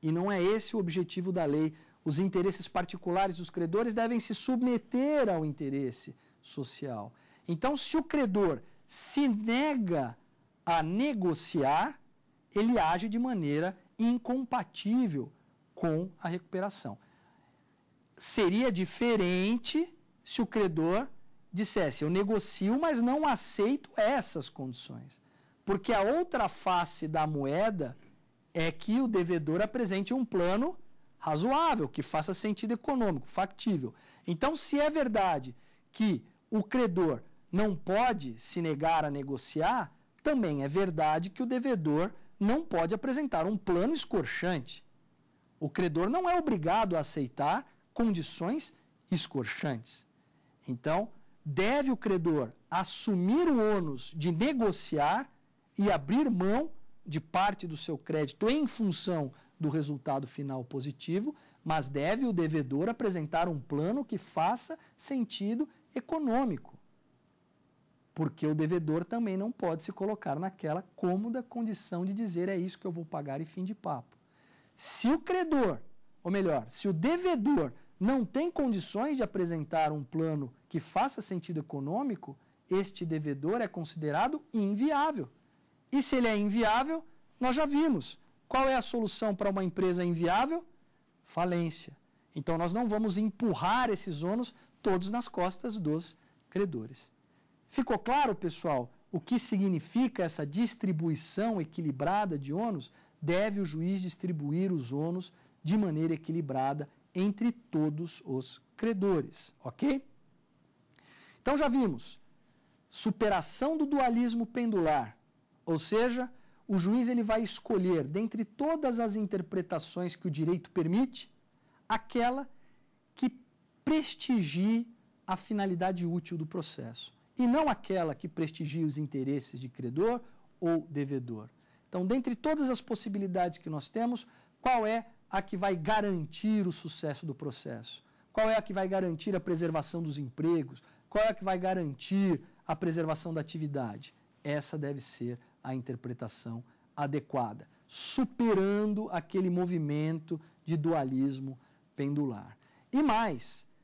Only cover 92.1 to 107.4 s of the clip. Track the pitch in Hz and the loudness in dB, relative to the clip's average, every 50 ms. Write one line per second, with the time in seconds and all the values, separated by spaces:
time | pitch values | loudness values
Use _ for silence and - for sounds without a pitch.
92.1 | _ _ _ _ _ - 139 - 165 165 170 175 175 220 247 226 208 214 220 220 | _ _ _ _ _ -8 -2 0 0 0 2 0 0 0 0 2 2 2 2 2
93.1 | 180 196 214 220 - - 240 226 175 - 147 180 208 247 254 233 208 175 - - | 2 2 0 0 0 0 0 0 2 2 2 2 2 4 2 2 0 -2 -4 -6
94.1 | 165 143 156 175 202 233 247 - - - - _ _ _ _ 220 190 185 180 190 | -6 -4 -2 -2 -2 -2 -4 -6 -8 -18 -20 _ _ _ _ 2 2 2 0 -2
95.1 | 208 240 240 - - - 175 185 185 - - 240 214 220 180 151 151 160 175 - | -2 -4 -4 -4 -2 -2 -2 -2 -2 -4 -6 -6 -6 -2 -2 0 0 0 -2 -6
96.1 | - _ _ _ _ _ _ _ - 185 202 185 151 120 110 - 135 - - - | -12 _ _ _ _ _ _ _ -2 -2 -2 -2 -2 -6 -8 -10 -14 -18 -20 -20
97.1 | _ _ _ _ _ _ _ _ _ _ _ _ - - 254 - 247 202 - 240 | _ _ _ _ _ _ _ _ _ _ _ _ -2 -2 0 2 0 -2 2 2
98.1 | 240 285 294 254 202 - - 170 151 - - 175 147 131 120 120 - _ _ _ | 2 4 4 2 2 0 -2 -4 -6 -4 -2 -2 0 0 -2 -4 -10 _ _ _
99.1 | - 175 - - 240 240 - - - 196 196 196 185 160 - - - 233 254 247 | -6 -6 -2 0 0 0 0 0 0 2 2 2 2 0 -2 -2 0 2 2 2
100.1 | - - 185 165 156 - 151 143 143 185 240 233 - - - 190 185 151 165 170 | 0 -2 -2 -2 -2 -4 -6 -4 0 0 0 0 -2 -2 -2 0 0 2 2 0
101.1 | 156 151 160 - - - 208 233 226 196 156 156 - - 170 151 135 131 139 160 | 0 0 -2 -6 -2 -2 0 0 0 0 -2 -4 -4 -4 -2 -2 -2 -2 0 0
102.1 | 185 208 214 196 165 143 139 135 143 180 220 233 208 151 127 - _ - - _ | 2 2 2 0 0 -4 -4 -4 -2 -2 0 0 -2 -4 -6 -10 _ -20 -20 _
103.1 | _ _ - 151 170 180 202 220 202 202 196 165 147 156 165 175 196 196 180 180 | _ _ -2 2 2 4 2 2 0 0 -2 -2 -2 -2 -2 0 0 0 -2 -4
104.1 | - - - 180 175 156 147 143 147 170 185 196 185 160 127 117 131 143 156 165 | -6 -4 -4 -4 -4 -2 -2 -2 0 0 2 2 0 0 -2 -2 -4 -2 -2 -2
105.1 | 170 185 185 - _ _ _ _ _ _ _ 151 185 220 208 185 156 151 160 165 | -2 -4 -6 -10 _ _ _ _ _ _ _ 0 2 2 2 2 0 0 0 0
106.1 | 165 151 160 - 160 170 165 139 135 131 131 135 139 147 147 - _ _ _ _ | 0 -2 -2 -4 -4 -4 -2 -2 -2 0 0 0 -2 -2 -6 -10 _ _ _ _
107.1 | _ 180 190 208 196 202 | _ 0 0 0 2 2